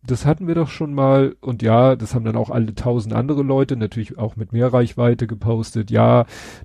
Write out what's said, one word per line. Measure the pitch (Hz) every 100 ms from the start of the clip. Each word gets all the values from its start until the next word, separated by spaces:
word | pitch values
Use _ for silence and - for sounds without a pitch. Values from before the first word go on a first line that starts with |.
| -
Das | 127 143
hatten | 156 180
wir | 165
doch | 165
schon | - 156
mal. | 143 135 135 135 -
Und | - 117
ja, | 113 113 131 127
das | 113
haben | 123 113
dann | 113
auch | 107
alle | 120 110 107
tausend | 127 123 107
andere | 113 131 147
Leute, | 139 135 135 131
natürlich | 107 - 107 -
auch | 107 -
mit | 104
mehr | 117 123
Reichweite, | 123 120 - 120 120 117
gepostet. | 107 107 113 110 113 104
Ja, | 110 117 120 117 - - -